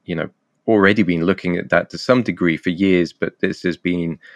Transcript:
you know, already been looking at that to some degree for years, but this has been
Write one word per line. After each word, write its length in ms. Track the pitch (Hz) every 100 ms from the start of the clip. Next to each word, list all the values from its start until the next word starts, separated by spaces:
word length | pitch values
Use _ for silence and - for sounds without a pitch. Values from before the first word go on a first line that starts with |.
you 100 | -
know, 160 | 82 76 _ _ _ -
already 340 | 107 98 107
been 220 | 90 82
looking 320 | 85 92 90 87
at 120 | -
that 200 | 87 87
to 80 | 87
some 240 | - 127
degree 340 | 107 85 90 78
for 140 | 95
years, 420 | 85 98 90 82
but 280 | - 85 -
this 200 | 95 98
has 120 | 92 80
been 440 | 90 87 82 78 -